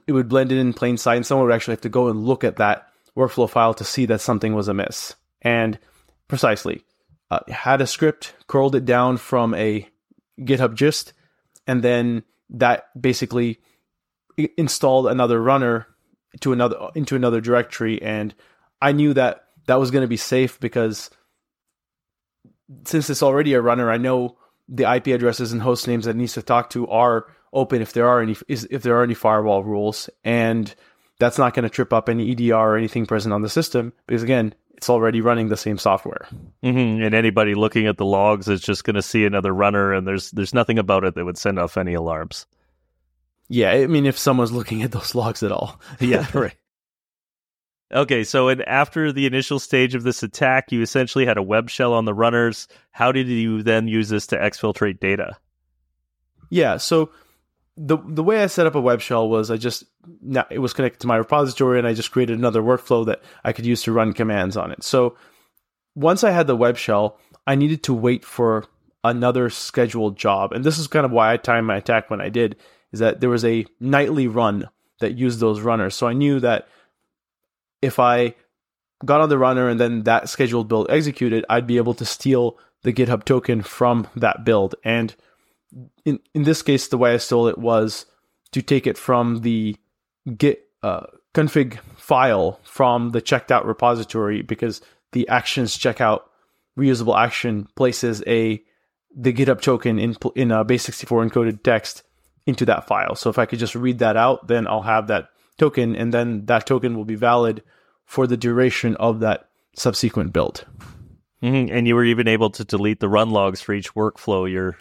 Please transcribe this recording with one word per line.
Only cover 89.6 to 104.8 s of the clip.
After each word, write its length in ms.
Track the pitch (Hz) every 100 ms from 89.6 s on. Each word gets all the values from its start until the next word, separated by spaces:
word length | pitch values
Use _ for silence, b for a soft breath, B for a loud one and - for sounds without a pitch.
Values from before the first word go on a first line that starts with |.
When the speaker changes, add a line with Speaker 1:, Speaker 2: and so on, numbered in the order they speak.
| 107 104 _ _ _ _ - 113
Speaker 1:
Git, 320 | 147 - _ _
uh, 260 | 104 87 - - _
config 460 | - 156 156 123 113 - -
file 640 | - 131 131 101 87 -
from 460 | - - 127 120 120
the 100 | 117
checked 320 | - 127 -
out 140 | 120 110
repository, 760 | 107 123 117 110 113 104 104
because 360 | 104 107 117 104 b b _
the 160 | 127 -
actions 500 | 123 - - 117 -
checkout 440 | 127 110 113 107 - _ _ _ _ -
reusable 400 | 139 120 117 101
action 480 | 120 - 123 104 101 -
places 480 | 127 120 120 107 -
a, 380 | 113 110 107 - _ _ _ _
the 200 | 131 127
GitHub 260 | 120 135 123
token 400 | - 123 123 110
in 160 | 117 113
pl-, 160 | 127 -
in 160 | 123
a 120 | 113
base 200 | 110 123
sixty-four 440 | - - 120 117 113
encoded 360 | 123 113 107
text 400 | - 110 - - _ _ _ _ -
into 180 | 120 120
that 220 | 87 -
file. 280 | 101 95 107
So 140 | 117
if 80 | 110
I 80 | 113
could 140 | 117
just 160 | 117 120
read 240 | 127 120
that 160 | 113 110
out, 320 | 123 131 92
then 200 | 117 113
I'll 160 | 110